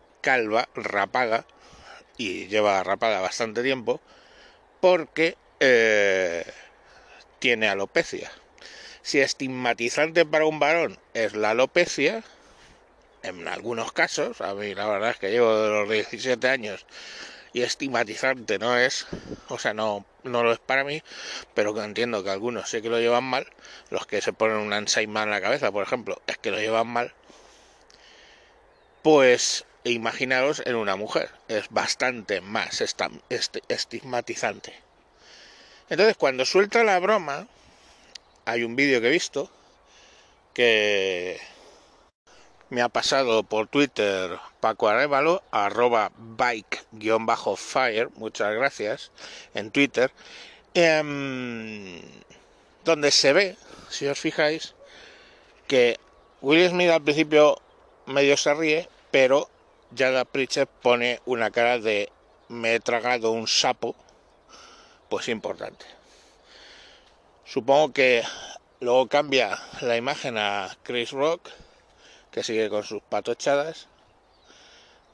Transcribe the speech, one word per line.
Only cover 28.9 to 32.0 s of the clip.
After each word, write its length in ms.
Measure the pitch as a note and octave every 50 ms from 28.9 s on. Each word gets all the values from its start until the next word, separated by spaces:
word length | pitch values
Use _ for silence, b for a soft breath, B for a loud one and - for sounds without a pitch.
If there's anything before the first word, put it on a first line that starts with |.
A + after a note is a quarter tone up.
| _ _
pues 640 | - D#3+ D#3 C#3 C3 B2 B2 B2 - - - - - _ _ _
imaginaros 800 | - A#2+ A#2+ A2+ A2+ A2+ - - C3+ B2+ C3 B2+ C3+ D3 D3+ - A#2
en 120 | B2+ A#2+
una 180 | A2+ G#2+ G2+ F#2+
mujer, 340 | G2 G#2+ A2 - - - - - - _ -
es 200 | A2+ G#2 - -
bastante 680 | - - - - - -